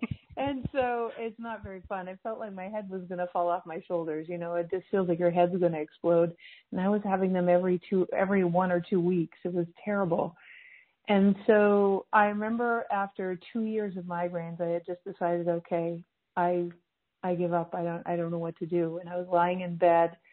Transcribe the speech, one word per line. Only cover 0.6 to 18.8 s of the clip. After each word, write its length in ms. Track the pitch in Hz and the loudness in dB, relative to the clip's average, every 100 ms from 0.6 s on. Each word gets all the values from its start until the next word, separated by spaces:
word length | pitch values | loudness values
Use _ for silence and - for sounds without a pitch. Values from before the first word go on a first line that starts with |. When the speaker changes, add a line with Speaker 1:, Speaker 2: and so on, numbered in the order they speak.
| - | -6
Speaker 2:
so 400 | 277 247 240 226 - | -2 -2 -2 -6 -8
it's 200 | 226 220 | -10 -10
not 240 | 233 214 | -12 -12
very 180 | 202 190 180 | -12 -16 -10
fun. 180 | 196 180 | -10 -10
It 100 | 190 | -12
felt 160 | 226 220 | -10 -10
like 140 | 214 | -10
my 140 | 190 190 | -12 -10
head 200 | 214 196 | -10 -10
was 120 | 190 180 | -10 -8
gonna 180 | 180 180 | -6 -4
fall 140 | 180 175 | -2 0
off 180 | 180 175 | -2 -4
my 160 | 165 - | -12 -6
shoulders. 400 | 175 160 156 160 | -6 -4 -6 -6
You 80 | 175 | -8
know, 180 | 170 175 | -4 -4
it 140 | 170 | -2
just 140 | 185 - | -6 -2
feels 180 | 202 180 | 0 0
like 100 | 165 | 2
your 100 | 175 | 2
head's 260 | 175 175 185 | 4 4 4
gonna 220 | 175 156 | 0 0
explode. 560 | 151 _ 170 170 170 170 - - _ | -6 _ 2 4 4 -2 -20 -20 _
And 80 | 185 | -2
I 100 | 190 | 0
was 120 | 208 | 0
having 300 | 202 190 190 | 0 0 2
them 160 | 185 175 | 2 4
every 300 | 175 185 180 - | 4 4 0 0
two, 180 | 190 175 - | 0 2 0
every 280 | 190 196 | 2 4
one 280 | 175 175 185 | 4 2 2
or 80 | 175 | 0
two 220 | 170 185 | 0 0
weeks. 360 | 175 180 160 - | 2 2 -2 -6
It 100 | 175 | -4
was 140 | 180 170 - | -4 -4 -8
terrible. 520 | 208 202 180 156 156 - - - - - _ _ - | -4 -2 0 0 -2 -8 -20 -20 -20 -20 _ _ 2
And 260 | 196 202 196 - | 4 6 4 4
so 580 | 208 208 202 196 196 - | 6 6 6 4 2 2
I 120 | 220 208 | 4 4
remember 600 | 208 214 233 240 233 - | 0 -4 -2 -2 -2 -2
after 460 | 202 196 - 185 180 - | -4 -4 -6 -6 -6 -8
two 120 | 233 | -6
years 340 | 220 220 208 180 | -2 -2 -4 -6
of 80 | 180 | -8
migraines, 560 | 175 175 175 165 170 | -6 -4 -4 -8 -6
I 80 | 170 | -4
had 160 | 170 175 | -4 -4
just 180 | 175 | -10
decided, 440 | 196 - 175 175 170 | -12 -4 -2 0 0
"Okay, 560 | 170 - 170 170 170 - _ _ 180 | -2 -2 -2 -2 -6 -12 _ _ -2
I, 320 | 175 180 175 - _ _ _ _ | 0 0 -2 -8 _ _ _ _
I 120 | 185 175 | -4 -2
give 180 | 175 | 0
up. 220 | 170 165 180 | -2 -2 -4
I 80 | |
don't, 200 | 170 170 - | -4 -6 -4
I 80 | 175 | -4
don't 160 | 170 | -4
know 60 | 170 | -4
what 200 | 165 - | -6 -8
to 60 | 165 | -4
do." 340 | 175 | -2